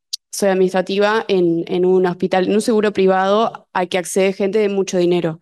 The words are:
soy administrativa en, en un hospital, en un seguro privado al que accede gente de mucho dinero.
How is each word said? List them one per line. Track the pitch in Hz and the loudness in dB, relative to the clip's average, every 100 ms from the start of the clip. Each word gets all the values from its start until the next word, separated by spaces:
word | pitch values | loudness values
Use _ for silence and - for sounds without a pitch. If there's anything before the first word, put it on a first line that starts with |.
| _ - _ | _ -20 _
soy | - 196 | -2 0
administrativa | 185 185 190 185 196 208 220 220 | 2 2 0 -2 0 0 0 0
en, | 190 170 165 165 | 0 2 0 -2
en | 180 180 | 0 2
un | 185 180 | 2 2
hospital, | 175 185 185 180 | -2 -2 0 0
en | |
un | 208 | 0
seguro | 233 214 208 | 0 0 0
privado | 196 190 190 190 208 226 - _ | 2 2 2 2 0 0 -6 _
al | 190 180 | -6 -2
que | 185 | -4
accede | 170 202 190 | -2 0 0
gente | 190 196 214 | 0 -2 0
de | 202 | 0
mucho | 196 190 185 | -2 -2 0
dinero. | 175 175 170 160 | 0 0 -2 -6